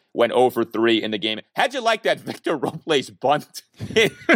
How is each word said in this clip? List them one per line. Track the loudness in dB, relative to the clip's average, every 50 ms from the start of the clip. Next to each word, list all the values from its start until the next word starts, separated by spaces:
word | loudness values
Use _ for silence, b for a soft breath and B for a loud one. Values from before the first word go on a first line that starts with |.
| _ _ 0
went | 0 0 2 4
oh | 4 2 4
for | 2 0 -2
three | -2 0 0 2 2 2 2 0
in | -2
the | -4 -4
game. | -4 -4 -6 -6 -10 _ _
How'd | -2 -2 0 -2
you | -2
like | -2 -2 -2 0 0
that | -2 -2 -2
<laughs> |
Victor | -4 -10 -12 -8 -6 -4 -4
Robles | -2 -4 -6 -6 -8 -4 -2 0 0 0 -4
bunt | -10 _ 0 0 0 0 -2 -8 -16 -20 -20 _ _ -14
<laughs> | -14 -2 0
in, | 2 2 2 -2 -4 0 2 2